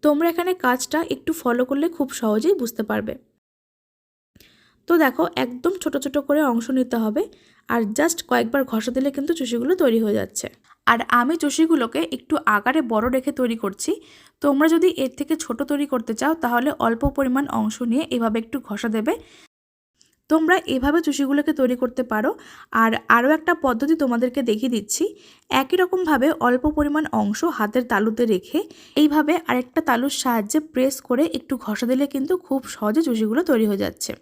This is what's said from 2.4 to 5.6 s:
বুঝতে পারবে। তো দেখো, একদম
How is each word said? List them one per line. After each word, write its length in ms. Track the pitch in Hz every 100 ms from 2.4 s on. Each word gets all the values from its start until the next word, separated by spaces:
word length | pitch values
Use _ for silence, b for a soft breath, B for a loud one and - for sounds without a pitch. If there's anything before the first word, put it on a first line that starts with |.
| 302 381
বুঝতে 200 | 233 - 214
পারবে। 240 | 214 208 - _ _ _ _ _ _ _ _ _ _ _ _ b b b b -
তো 40 | 339
দেখো, 200 | 285 247 330 -
একদম 280 | 254 247